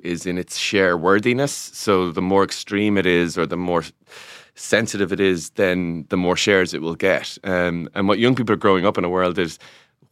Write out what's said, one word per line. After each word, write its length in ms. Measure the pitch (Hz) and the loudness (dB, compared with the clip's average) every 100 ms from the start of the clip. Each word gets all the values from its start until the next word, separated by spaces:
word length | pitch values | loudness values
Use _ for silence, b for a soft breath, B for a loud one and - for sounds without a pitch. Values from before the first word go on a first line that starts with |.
is 220 | 82 87 92 | -4 -6 -4
in 100 | 90 | -6
its 220 | 87 - | -6 -6
share 380 | - 104 95 87 | -2 2 2 2
worthiness. 560 | 85 101 113 123 139 | 2 2 2 0 -2
So 600 | - - - - 95 90 | -4 -12 -6 0 2 2
the 100 | 82 | -2
more 220 | 92 98 | 0 2
extreme 540 | 95 - - 101 104 101 | 0 -2 -6 -2 0 2
it 80 | 90 | 2
is, 320 | 87 87 85 | 2 2 0
or 80 | 80 | -4
the 100 | 85 | -2
more 260 | 90 87 78 - _ B B B B - | -2 -2 -2 -10 _ B B B B -18
sensitive 520 | - 104 113 104 95 | -2 0 0 -2 -2
it 80 | 95 | 2
is, 300 | 98 90 80 | 2 2 -2
then 540 | - 98 90 87 82 76 | -2 0 0 -2 -6 -4
the 80 | 92 | 0
more 180 | 90 | 0
shares 400 | 90 - 98 90 | 2 2 2 2
it 80 | 85 | -2
will 140 | 78 85 | -6 -2
get. 420 | 95 78 - - | 0 0 -2 -10
Um, 440 | 98 90 87 85 80 | -4 -2 -2 -2 -6
and 140 | - 98 | -2 0
what 100 | 101 | 2
young 160 | 117 | 2
people 180 | 127 113 | 2 0
are 40 | 107 | 2
growing 260 | 107 95 | 2 4
up 140 | 92 98 | 2 0
in 60 | |
a 40 | 90 | 0
world 300 | 92 90 87 | 0 0 0
is 180 | 87 - b b b b _ | -4 -6 b b b b _